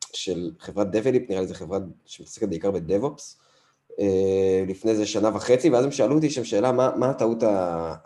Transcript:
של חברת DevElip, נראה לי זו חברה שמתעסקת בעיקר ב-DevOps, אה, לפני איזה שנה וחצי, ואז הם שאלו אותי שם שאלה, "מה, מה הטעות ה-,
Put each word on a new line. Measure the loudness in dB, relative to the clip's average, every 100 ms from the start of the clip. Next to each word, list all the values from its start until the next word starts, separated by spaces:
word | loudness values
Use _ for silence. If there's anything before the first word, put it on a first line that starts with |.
| -12
של | -10 -6 -6 -6 -10
חברת | -10 -4 -2
DevElip, | 0 2 0 0
נראה | -4
לי | -4
זו |
חברה | -6 -6 -6 -6 -16 -20
שמתעסקת | -20 -16 -6 -6
בעיקר | -4 -2
ב-DevOps, | -4 0 0 -2 -6 -18 -20 _ _ _ _ _ -2
אה, | 2 2 2 2 2 2 0
לפני | -2 0
איזה | 2 0
שנה | 0 0 0
וחצי, | 2 4 4
ואז | 4 2
הם |
שאלו | 2 2 4
אותי | 2
שם | -2
שאלה, | -2 0 2
"מה, | 2 2 2
מה | 0
הטעות | 2 0 2
ה-, | 2 2 0 -2 -6 -8